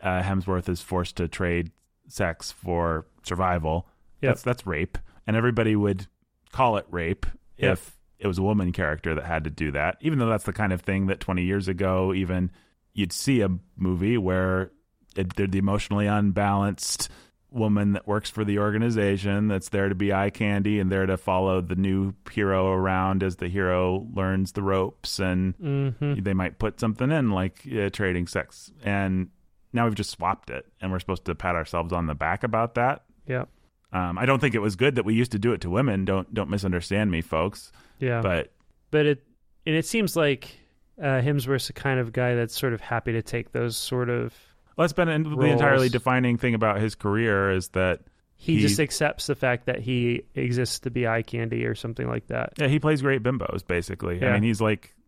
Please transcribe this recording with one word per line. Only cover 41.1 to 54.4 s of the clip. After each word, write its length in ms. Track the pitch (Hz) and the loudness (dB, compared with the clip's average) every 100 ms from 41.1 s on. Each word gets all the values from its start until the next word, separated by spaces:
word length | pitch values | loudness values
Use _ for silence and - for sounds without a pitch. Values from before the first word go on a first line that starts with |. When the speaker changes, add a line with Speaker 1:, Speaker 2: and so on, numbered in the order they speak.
| 131 | 2
Speaker 2:
Hemsworth's 460 | 127 143 123 135 - | 2 0 0 -2 -2
the 60 | |
kind 260 | - 139 131 | -4 -2 0
of 140 | 117 | 0
guy 220 | 117 123 120 | 0 0 0
that's 220 | 117 - | -2 -2
sort 160 | 135 | -2
of 80 | 113 | -2
happy 320 | - 117 123 | -4 -4 -2
to 100 | 113 | -2
take 280 | - 120 117 | -2 -6 -4
those 240 | 123 120 113 | -2 -2 -4
sort 340 | - 127 120 | -4 -2 0
of 220 | 120 120 - - _ _ - | -2 -4 -8 -20 _ _ 0
Speaker 1:
Well, 60 | |
that's 100 | 165 | 0
been 160 | - 170 | 2 2
an, 140 | 156 | 2
the 220 | 156 131 - | 0 2 4
entirely 400 | - 143 135 127 | 6 6 6 4
Speaker 2:
roles. 60 | |
Speaker 1:
defining 460 | 123 127 127 123 120 | 2 2 4 4 2
thing 160 | 127 | 0
about 260 | 113 110 101 | 2 2 2
his 140 | 110 | 0
career 580 | - 104 104 117 98 98 | -2 0 2 2 2 2
is 180 | 92 92 | 0 0
that 320 | 92 92 85 - _ _ _ | 0 2 0 -6 _ _ _
Speaker 2:
He 200 | - 160 | 2 4
Speaker 1:
he 40 | |
Speaker 2:
just 180 | 147 196 | 4 4
accepts 460 | 147 - 147 - - | 0 0 -2 -2 -4
the 80 | 139 | 0
fact 300 | 131 123 - | 0 0 -2
that 140 | 123 | -4
he 420 | 113 127 120 120 - - | -2 0 2 0 -4 -4
exists 440 | 127 120 123 - | -2 0 -2 -4
to 100 | 127 | -4
be 160 | 123 117 | -2 0
eye 160 | 113 | 0
candy 420 | 113 120 117 117 117 | -2 -4 -4 -2 -2
or 80 | |
something 340 | 110 117 120 123 | -4 -6 -6 -4
like 200 | 120 - | -4 -4
that. 260 | 120 - - | -6 -6 -2
Speaker 1:
Yeah, 80 | 143 | 2
he 100 | 147 | 4
plays 220 | 151 151 | 2 2
great 220 | 139 135 | 2 0
bimbos, 420 | 113 131 - - - | 0 -2 -4 -6 -2
basically. 560 | 87 87 - 90 87 | -2 -2 -6 -6 0
I 40 | 127 | 2
Speaker 2:
Yeah. 60 | |
Speaker 1:
mean, 100 | 120 | 4